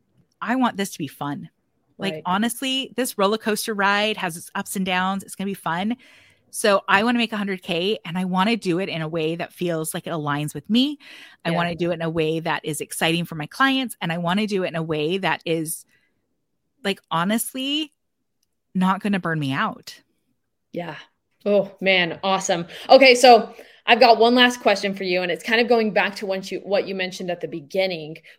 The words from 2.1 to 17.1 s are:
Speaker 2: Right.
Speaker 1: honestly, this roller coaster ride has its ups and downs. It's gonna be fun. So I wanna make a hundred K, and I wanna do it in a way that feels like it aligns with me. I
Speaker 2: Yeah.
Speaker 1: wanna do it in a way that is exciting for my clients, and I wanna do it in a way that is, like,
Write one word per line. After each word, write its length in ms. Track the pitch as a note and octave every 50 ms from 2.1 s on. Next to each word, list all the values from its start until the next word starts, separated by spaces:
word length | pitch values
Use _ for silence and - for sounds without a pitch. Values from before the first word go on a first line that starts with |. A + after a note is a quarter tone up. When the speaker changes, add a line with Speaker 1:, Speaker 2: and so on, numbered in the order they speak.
| D#3+
Speaker 2:
Right. 100 | D#3 -
Speaker 1:
honestly, 680 | F3+ F3+ G3+ A3+ A#3+ - - C4+ C4 C4 C4+ C4 - - -
this 200 | C4 B3 - -
roller 200 | G3 F#3+ A3 G#3+
coaster 360 | - A3+ G#3 - - - A3
ride 440 | G3+ G3 G3 G3+ G3+ G#3+ G#3+ G#3+ F#3+
has 180 | - F3+ D#3+
its 160 | E3+ - - -
ups 200 | G3 G3 - -
and 100 | G3+ F#3+
downs. 380 | F#3+ F3+ F3+ F#3 F#3+ G3 G3 -
It's 120 | - -
gonna 100 | - F#3+
be 80 | G3 G3
fun. 420 | - - E3 E3 F3 G3 A3 B3 - - - - - - _ _ _ _ _
So 320 | - - - G#3+ G3 - - -
I 160 | G3 G3 A3
wanna 140 | A#3+ A#3+ A#3+
make 160 | A#3 G#3+ A3+
a 40 | G3+
hundred 240 | G3+ G3+ F#3+ F3+
K, 380 | - - F3 E3 F3+ G3+ A3 - -
and 120 | F3 D#3+ F3+
I 80 | F#3
wanna 320 | F#3 F3+ F#3 F#3+ A3+ A#3 A3
do 220 | - F#3+ E3 F3
it 100 | G3 E3
in 120 | D3 D#3+
a 60 | D#3+ D#3
way 280 | E3 E3 D#3 D#3+ E3+
that 180 | E3+ E3+ - -
feels 400 | - F3+ F3 E3 D#3+ D#3+ - -
like 140 | E3+ - -
it 40 |
aligns 420 | D#3+ D#3+ D3 C#3+ C#3+ C#3+ D3+ D3 -
with 160 | D3 - -
me. 300 | G#3+ A#3+ C4 D4 D4 - - - - - - - - _ -
I 60 | E3+
Speaker 2:
Yeah. 60 | E3+
Speaker 1:
wanna 200 | E3+ E3+ F3 F3
do 160 | E3 F3 E3+
it 40 | F3
in 60 | D#3+
a 80 | E3 E3
way 300 | D#3+ E3+ D#3 D#3 D#3+ E3
that 240 | D#3+ E3 D3+ - -
is 180 | D#3+ D3+ -
exciting 440 | - - - - F#3+ E3 E3 E3+ E3+
for 100 | - E3+
my 100 | D#3 D3+
clients, 500 | - - - C4+ C4+ C4 C4+ C4 A3 - -
and 100 | G3 E3+
I 60 | E3 F3
wanna 300 | F3 E3+ F3+ G#3 G#3+ G3
do 160 | G#3 F#3+ F3+
it 60 | D#3+
in 60 | D#3
a 80 | E3 D#3+
way 340 | D#3+ D#3 D3+ D3+ D#3 F3+ G3
that 240 | F#3 D#3+ D3+ - -
is, 400 | E3+ D#3+ E3 D#3+ D#3 - - - _ _ _ _ _ _ _ _ _ _ _ _ _ _ _ _ _ _ _ -
like, 160 | G3 G3 - _ _